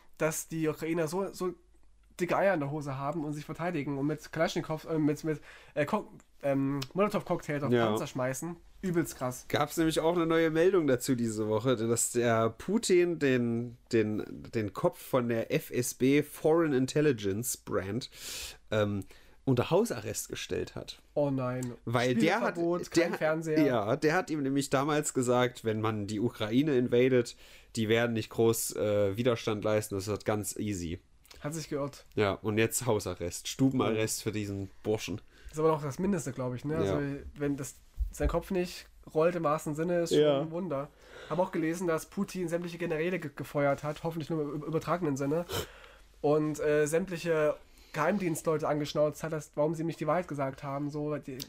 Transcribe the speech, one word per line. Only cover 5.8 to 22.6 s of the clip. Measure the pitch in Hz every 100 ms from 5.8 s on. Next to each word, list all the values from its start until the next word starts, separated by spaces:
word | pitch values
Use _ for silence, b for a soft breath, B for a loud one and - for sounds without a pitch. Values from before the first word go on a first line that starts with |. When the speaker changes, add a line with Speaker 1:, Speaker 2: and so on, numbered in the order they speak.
| -
Speaker 1:
Ko-, | 214 - 156 - -
ähm, | 139 139 135 143 131 180
Molotow-Cocktails | 208 196 - 170 - 147
auf | 135
Speaker 2:
Ja. | 120 113
Speaker 1:
Panzer | 110 143
schmeißen. | 135 127 131 165 170 - -
Übelst | 190 170 156 -
krass. | 127 127 -
Speaker 2:
Gab's | 110 151 -
nämlich | 160 156
auch | 160 175
eine | 165
neue | 165 165
Meldung | 156 180 190 147
dazu | 123 - 120
diese | 117 107 107
Woche, | 107 131 117
dass | 113 113 -
der | 120 117 113 113
Putin | - - 220 - 180 175 160
den, | 139 127 120 117 120 120 -
den, | 113 107 104 - - -
den | 117 104
Kopf | - 175 -
von | - 135 120
der | 113 -
F | 156 -
S | 120 123 -
B | 127 143
Foreign | 147 - 156 170 160
Intelligence | 131 127 151 151 113 101 101 123 -
Brand, | - 104 95 113 - B B B B B -
ähm, | 107 104 101 b b b b
unter | - 123 -
Hausarrest | 175 233 127 107 104 -
gestellt | - - 90 87 -
hat. | - - _ 151
Speaker 1:
Oh | 143
nein. | 135 127 127 123 117 113
Speaker 2:
Weil | 120 127 127
der | 160 208
hat, | 226
Speaker 1:
Spieleverbot, | 175